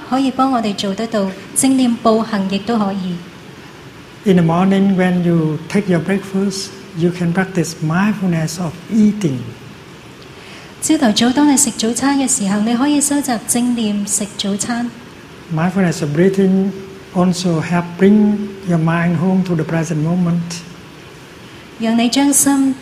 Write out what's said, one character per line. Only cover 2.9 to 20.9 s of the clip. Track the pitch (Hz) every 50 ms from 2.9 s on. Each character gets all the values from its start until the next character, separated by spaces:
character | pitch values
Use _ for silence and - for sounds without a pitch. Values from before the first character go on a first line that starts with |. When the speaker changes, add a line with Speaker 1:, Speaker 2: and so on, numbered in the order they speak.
| 196
Speaker 1:
以。 | 196 180 185 175 170 - - - - - - - - - - - - - - - - - - - - -
Speaker 2:
In | 208 180
the | 180 165
morning | 160 165 175 190 190 196 196 196 196 190
when | 180 185 180 180 180 170
you | 175 170 165 156 156 151 143 - -
take | - 208 202
your | 185 180 165
breakfast, | - - 196 196 185 - - 196 196 202 190 - - - - - - - -
you | 165 165 175
can | 170 - 180 170 170
practice | 190 190 190 - 175 160 - - - 156
mindfulness | 156 160 180 202 214 208 - 190 185 170 160 160 151 - 185
of | 180 156 139 - - -
eating. | 202 226 214 208 202 - 185 151 131 123 117 113 - - - - - - - - - - - - - - - - - - - - - - - - - -
Speaker 1:
朝 | - - 311
頭 | 311 294 214
早 | 208 - 233 247
當 | 247 294 294 294 269
你 |
食 | 247 - 240
早 | - - - 226 240
餐 | - - 277 277
嘅 | 277 269
時 | 254 - - 202 190
候， | 202 208
你 | 208 226 240
可 | 233 269
以 | 294 294 285
收 | 277 - 285 285
集 | 277 285 240 208 -
正 | - - 240 240 247 240
念 | 233 226 208 202 202 202
食 | 202 - - 214 196 -
早 | - - 196 202
餐。 | 202 - - 240 233 240 240 - - - - - - - - - - - - 165
Speaker 2:
Mindfulness | 156 160 185 170 196 190 170 156 -
of | 160 147 147
breathing | 156 180 196 190 196 196 190 190 190 190 196 190 - - - - - - - -
also | 185 180 185 175 175 180 180 165 160
help | 151 - 175 175 175 175 - -
bring | 190 196 208 208 202 202 208 196 - - - - -
your | 180 175 160
mind | 160 165 165 170 170 175 175
home | 143 170 190 190 190 180
to | 185 175
the | 160 156
present | - 165 165 160 160 165 151 151
moment. | 165 175 180 180 170 170 170 170 - - - - - - - - -